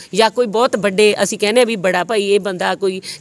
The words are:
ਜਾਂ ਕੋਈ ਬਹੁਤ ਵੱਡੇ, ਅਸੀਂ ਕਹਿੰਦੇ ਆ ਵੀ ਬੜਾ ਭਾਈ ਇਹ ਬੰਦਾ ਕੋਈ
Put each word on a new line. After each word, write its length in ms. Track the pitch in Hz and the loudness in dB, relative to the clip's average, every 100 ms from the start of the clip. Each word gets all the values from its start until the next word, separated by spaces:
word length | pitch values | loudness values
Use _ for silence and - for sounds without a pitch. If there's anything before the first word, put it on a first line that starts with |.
| - | -6
ਜਾਂ 160 | 185 220 | 0 0
ਕੋਈ 160 | 220 240 | 0 -2
ਬਹੁਤ 300 | 214 240 226 | 0 0 0
ਵੱਡੇ, 380 | 202 190 214 202 | 0 2 2 2
ਅਸੀਂ 160 | 202 202 | -2 -2
ਕਹਿੰਦੇ 220 | 208 240 | 0 2
ਆ 40 | |
ਵੀ 120 | 233 226 | 2 0
ਬੜਾ 280 | 185 180 | -2 -2
ਭਾਈ 200 | 175 220 | -2 -2
ਇਹ 160 | 202 202 | 2 0
ਬੰਦਾ 340 | 196 180 190 | 0 -4 -4
ਕੋਈ 280 | 185 190 190 - - | -2 -4 -4 -10 -6